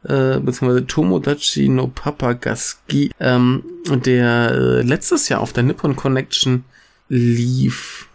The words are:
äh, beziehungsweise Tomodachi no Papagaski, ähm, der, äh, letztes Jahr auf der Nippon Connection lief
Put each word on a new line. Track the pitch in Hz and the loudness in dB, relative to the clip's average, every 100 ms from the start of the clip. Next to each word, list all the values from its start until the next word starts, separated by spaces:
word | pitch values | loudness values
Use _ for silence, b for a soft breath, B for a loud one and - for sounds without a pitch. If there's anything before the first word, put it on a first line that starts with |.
äh, | - 139 131 135 | 0 0 2 2
beziehungsweise | 135 123 131 123 127 | -2 0 2 2 0
Tomodachi | - 92 90 139 143 - - 139 | 0 2 2 0 -2 -2 0 2
no | 127 131 | 2 -2
Papagaski, | - - 147 127 123 123 123 - - - 143 143 - | -4 -8 -2 -2 -2 -4 -4 -6 -10 -4 0 0 -2
ähm, | 131 127 123 131 - - - | 0 4 4 2 -4 -12 -2
der, | 135 127 123 120 120 117 | -2 2 2 4 2 2
äh, | 127 127 123 | 2 2 2
letztes | 120 156 - 330 - | 2 0 0 -2 0
Jahr | - | -2
auf | 113 | -2
der | - | 0
Nippon | 123 - 151 131 | 0 0 -2 -2
Connection | 139 135 139 - 131 127 127 b b b _ | -2 -2 -2 -2 0 -2 -4 b b b _
lief | 127 120 120 120 127 131 127 - - - | 0 2 2 0 0 0 -2 -12 -16 -20